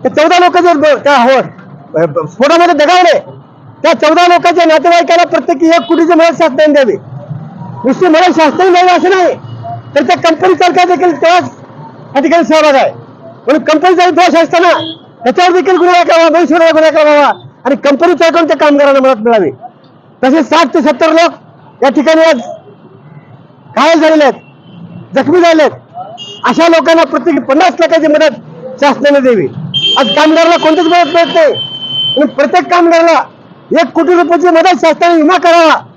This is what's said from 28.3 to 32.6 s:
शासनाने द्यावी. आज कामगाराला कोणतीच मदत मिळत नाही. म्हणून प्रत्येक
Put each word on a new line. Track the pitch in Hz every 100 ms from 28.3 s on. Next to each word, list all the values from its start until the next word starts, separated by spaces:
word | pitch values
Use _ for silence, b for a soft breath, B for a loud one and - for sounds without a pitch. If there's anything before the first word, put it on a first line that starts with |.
| 226 - - - -
शासनाने | 285 285 285 285
द्यावी. | 254 226 135 - - - - 247
आज | 262 277
कामगाराला | 311 320 330 339
कोणतीच | 311 320 330
मदत | 349 320
मिळत | 339 330 339
नाही. | 302 - - - - - - -
म्हणून | 294 -
प्रत्येक | 285 359